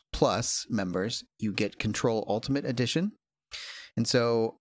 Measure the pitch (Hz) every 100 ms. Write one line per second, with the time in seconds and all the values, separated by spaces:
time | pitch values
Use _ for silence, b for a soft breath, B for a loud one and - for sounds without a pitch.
0 | _ - 135 104 - - - 113 92 92
1 | 101 - - - 107 92 104 - 110 104
2 | 123 113 - 107 - 139 139 123 120 156
3 | 196 - _ _ - B B B B -
4 | 117 127 120 117 113 -